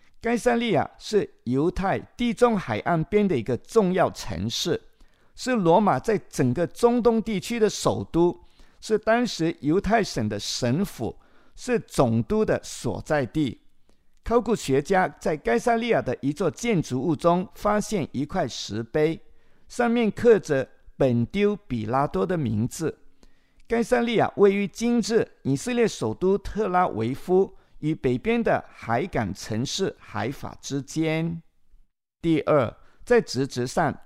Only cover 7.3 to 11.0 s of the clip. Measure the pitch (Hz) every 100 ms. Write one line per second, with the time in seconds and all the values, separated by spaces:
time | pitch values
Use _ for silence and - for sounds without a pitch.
7.3 | 196 - 233 208 - 143 113 104 165 175
8.3 | - - - - - - 214 220 233 247
9.3 | - 165 - 135 180 190 226 190 - 107
10.3 | 101 - - 120 143 202 -